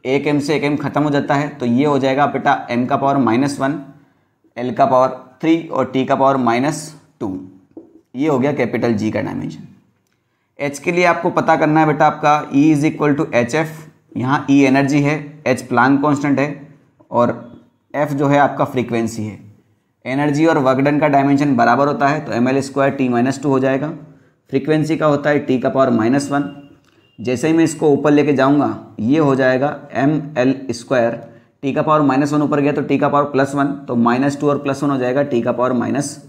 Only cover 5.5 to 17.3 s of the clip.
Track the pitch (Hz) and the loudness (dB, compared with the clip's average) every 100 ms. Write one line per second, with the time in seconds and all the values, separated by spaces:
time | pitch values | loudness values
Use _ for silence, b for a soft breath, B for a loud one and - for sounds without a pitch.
5.5 | 165 165 - 127 131 131 135 135 135 120 | 0 0 -4 -2 -2 0 2 2 2 0
6.5 | 120 139 156 - - _ _ 107 92 95 | 0 -2 -4 -12 -18 _ _ -8 -8 -12
7.5 | - _ - - - _ 123 156 135 139 | -20 _ -20 -20 -20 _ -4 0 0 0
8.5 | 143 120 120 120 107 110 107 101 95 98 | 0 -2 -2 -2 0 -2 -4 -6 -8 -10
9.5 | - - - _ _ _ _ _ _ _ | -12 -20 -20 _ _ _ _ _ _ _
10.5 | - 143 143 175 170 180 170 180 156 151 | -8 -8 -6 -4 2 2 2 0 0 2
11.5 | 160 151 156 151 147 151 147 147 151 139 | 2 4 4 2 4 2 2 0 0 0
12.5 | 135 156 151 151 - 151 143 160 117 120 | 2 4 4 0 0 0 0 0 0 0
13.5 | 156 156 - - _ _ - 127 147 - | -2 -4 -8 -20 _ _ -6 -2 -2 2
14.5 | 139 139 135 139 147 143 151 - - - | 4 4 4 2 0 0 -2 -8 -8 -4
15.5 | 120 - 120 131 139 147 139 147 131 143 | -4 -2 0 2 2 2 0 0 0 -2
16.5 | - - - _ _ _ 117 120 | -6 -16 -20 _ _ _ 0 0